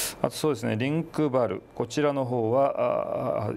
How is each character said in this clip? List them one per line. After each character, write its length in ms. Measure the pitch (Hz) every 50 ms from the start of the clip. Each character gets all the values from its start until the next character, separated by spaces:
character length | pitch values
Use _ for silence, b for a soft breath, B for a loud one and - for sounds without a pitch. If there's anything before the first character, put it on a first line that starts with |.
| B B B B -
あ 80 | 127
と、 60 | -
そ 140 | - - 156
う 40 | 139
で 60 | 107
す 60 | 120
ね、 100 | 117 110
リ 120 | 107 123 139
ン 140 | 151 165 160
ク 260 | 165 - - 156 143
バ 200 | 123 131 120 101
ル、 140 | 95 98 - - -
こ 120 | - 123
ち 140 | 113 - 151
ら 120 | 147 147 139
の 100 | 139 131
方 260 | 123 127 123 113 110
は、 1000 | 120 135 139 139 - - 123 127 - - - - - - 131 - - - 107 107
あ、 0 |
あ、 40 | -